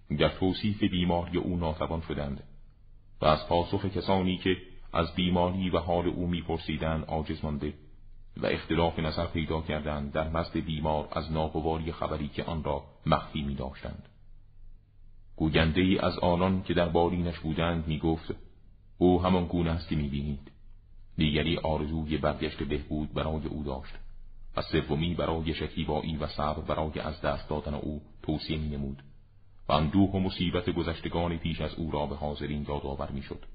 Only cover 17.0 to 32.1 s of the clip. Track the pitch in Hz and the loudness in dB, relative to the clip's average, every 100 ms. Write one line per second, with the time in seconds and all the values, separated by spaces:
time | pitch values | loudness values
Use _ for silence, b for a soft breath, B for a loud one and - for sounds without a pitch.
17 | 87 90 85 80 78 78 85 85 80 73 | 4 4 0 -2 -2 2 2 0 0 0
18 | 82 80 - - - - - - - - | 2 2 -2 -8 -12 -20 -20 -20 -16 4
19 | 90 90 92 92 85 87 82 82 - 78 | 6 8 6 4 4 2 2 0 0 0
20 | 71 71 73 69 - - - - - - | 0 -2 -2 -4 -8 -18 -18 -20 -20 -18
21 | - - 78 76 78 82 80 76 76 80 | -8 0 2 4 2 2 0 0 0 -2
22 | 76 76 76 76 76 - 73 73 - 76 | -2 0 0 0 -2 -4 -4 -4 -2 -4
23 | 73 69 78 78 71 76 71 67 - - | -2 -2 -2 -2 -4 -4 -4 -6 -8 -10
24 | - - - - - - - 80 76 76 | -12 -12 -14 -14 -6 -6 0 0 2 0
25 | 85 76 73 82 80 78 78 82 78 76 | 0 0 0 0 -2 -2 -4 -4 -2 -2
26 | 80 76 76 - 76 78 76 78 78 78 | -2 -2 -4 -2 -2 -2 -2 -2 -2 -4
27 | 78 78 73 69 - 76 73 73 76 76 | -6 -2 -2 -2 -2 -4 -4 -4 -4 -6
28 | - - - 76 - 78 76 71 69 69 | -10 -8 -4 -2 -2 -2 -2 -4 -6 -8
29 | - - - - - - - 76 78 95 | -14 -20 -20 -20 -20 -8 0 2 4 6
30 | 98 95 95 - 87 87 90 85 82 80 | 6 4 0 0 0 0 0 0 0 -2
31 | 80 85 85 82 82 78 76 - 80 76 | -2 0 0 0 -2 -2 -4 -4 -2 -2
32 | 71 | -2